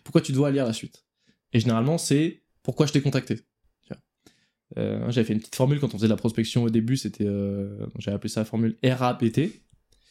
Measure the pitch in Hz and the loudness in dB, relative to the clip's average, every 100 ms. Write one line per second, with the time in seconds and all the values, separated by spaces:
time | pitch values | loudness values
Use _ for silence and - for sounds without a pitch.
0 | - 165 - 135 143 139 127 110 - _ | 0 2 2 2 2 2 0 -2 -8 _
1 | _ _ _ _ _ 120 117 113 127 165 | _ _ _ _ _ 0 2 2 2 0
2 | - 143 160 - _ _ - - 147 - | 2 2 2 -4 _ _ -4 0 2 2
3 | 143 135 - 113 - _ _ _ - - | 2 0 -2 -6 -8 _ _ _ -20 -20
4 | _ _ _ _ _ _ - 123 104 107 | _ _ _ _ _ _ -14 -6 -4 -4
5 | 117 117 110 107 - - 131 147 135 107 | -2 0 2 0 -4 0 2 2 -2 0
6 | 110 104 120 113 113 - 117 113 113 135 | 2 2 0 -2 0 0 2 2 2 0
7 | 104 - 104 101 101 101 101 101 107 - | -4 -4 -2 -2 -2 -4 -6 -8 -12 -10
8 | 110 101 107 110 110 113 113 - 127 123 | -6 -4 -4 -4 -4 0 -2 0 0 0
9 | 123 123 117 - 151 - _ _ _ _ | 0 0 0 2 -2 -4 _ _ _ _
10 | _ | _